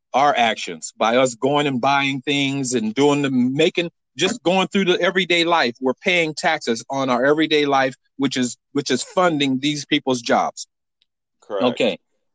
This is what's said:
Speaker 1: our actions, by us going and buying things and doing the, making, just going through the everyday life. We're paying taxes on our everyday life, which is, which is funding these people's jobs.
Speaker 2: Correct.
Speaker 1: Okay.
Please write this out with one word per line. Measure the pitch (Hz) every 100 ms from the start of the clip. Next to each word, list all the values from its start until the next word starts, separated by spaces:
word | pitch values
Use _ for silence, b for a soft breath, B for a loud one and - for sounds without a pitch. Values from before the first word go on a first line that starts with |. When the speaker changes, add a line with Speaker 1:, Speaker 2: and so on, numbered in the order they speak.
| _
Speaker 1:
our | 123 147 123
actions, | 113 104 - 80 - -
by | 113 123
us | 127 113
going | 139 143 147
and | 123
buying | 135 139 139 139
things | 151 143 139 139 127
and | 123 110 123
doing | 143 143
the, | 139
making, | 127 127 139 175 - 170 - _ 131
just | 190 247
going | 165 190 185
through | 202 180
the | 175
everyday | 175 185 180 170
life. | 165 165 123 -
We're | 131
paying | - 196 175 156
taxes | 147 175 151 - 117 -
on | 135 131
our | 120 139
everyday | 156 156 151 143
life, | 135 135 - _ -
which | 139 135
is, | 123 - _
which | 139 147
is | 127
funding | - 190 180 147 139 131
these | 147 147 -
people's | 147 131 123
jobs. | 117 110 78 - - _ _ _ _ _ _ _
Speaker 2:
Correct. | - 104 123
Speaker 1:
Okay. | 123 117 87 _ _ _